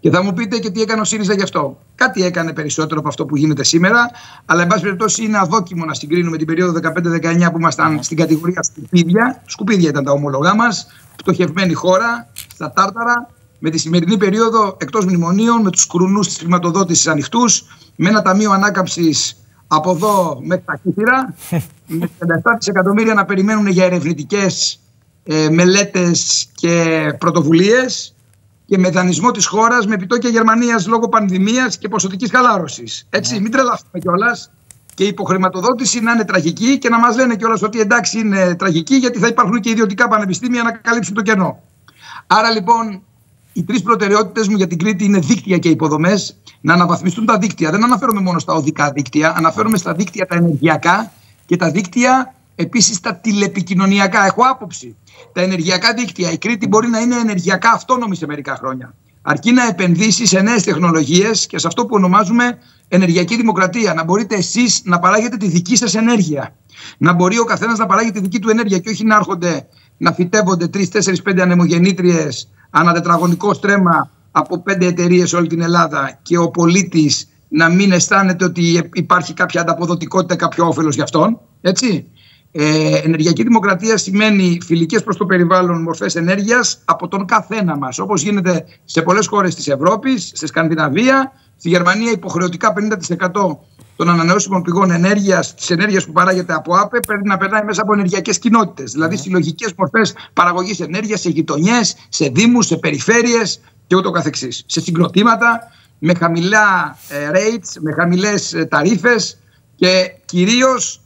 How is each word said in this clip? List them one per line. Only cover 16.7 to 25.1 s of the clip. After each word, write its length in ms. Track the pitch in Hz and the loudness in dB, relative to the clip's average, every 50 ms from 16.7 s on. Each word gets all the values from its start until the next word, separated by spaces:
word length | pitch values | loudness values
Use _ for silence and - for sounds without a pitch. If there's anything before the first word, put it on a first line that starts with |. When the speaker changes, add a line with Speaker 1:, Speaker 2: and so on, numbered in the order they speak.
| 160 196 196 175 170 - - | 0 0 0 2 2 0 2
Speaker 1:
ανοιχτούς, 580 | 165 160 151 139 - - 339 - - - - - _ - _ - _ _ | 0 0 -2 -2 -2 0 0 2 2 2 0 -4 _ -20 _ -20 _ _
με 120 | - 156 185 | -2 0 2
ένα 140 | 214 214 170 | 2 2 2
ταμείο 280 | 190 185 196 214 214 | 2 2 2 2 2
ανάκαμψης 880 | 196 196 196 208 196 190 185 175 - 170 170 160 143 - - - - _ _ _ _ _ _ | 2 2 2 0 0 -2 -4 -4 -2 0 0 0 0 0 -4 -6 -8 _ _ _ _ _ _
από 240 | _ 160 156 156 180 | _ -2 0 2 0
εδώ 500 | 185 156 190 220 202 196 180 165 - 123 139 | 0 0 0 2 2 2 0 0 -4 -6 -4
μέχρι 220 | 156 180 180 175 | -4 -4 -4 -4
τα 140 | - 151 - _ | -6 -10 -6 _
Κύθυρα, 520 | 185 - 196 214 240 254 262 262 220 151 - - - - 165 | -4 -2 0 0 2 2 0 0 -4 -8 -14 -10 -6 -4 -4
Speaker 2:
<laughs> 400 | - - - _ _ - 156 165 | -4 -6 -14 _ _ -8 -6 -6
Speaker 1:
με 120 | 175 170 - _ | -6 -6 -8 _
τριάντα 160 | 175 170 165 | -4 -2 -2
εφτά 200 | 165 170 233 233 | 0 2 0 0
δισεκατομμύρια 600 | 233 - - 196 185 185 196 202 214 226 226 220 | 0 -2 -2 0 0 0 2 2 2 2 2 2
να 100 | 202 190 | 2 0
περιμένουν 420 | 180 202 190 190 208 220 214 208 | 0 0 0 2 2 2 2 2
για 180 | 196 185 175 185 | 2 2 4 2
ερευνητικές, 960 | 180 180 175 135 156 170 143 147 - 202 202 196 185 - - - - - _ _ _ _ _ _ _ | 2 2 0 -2 -4 -4 -6 -6 -4 -2 0 0 -2 -2 -2 -4 -6 -6 _ _ _ _ _ _ _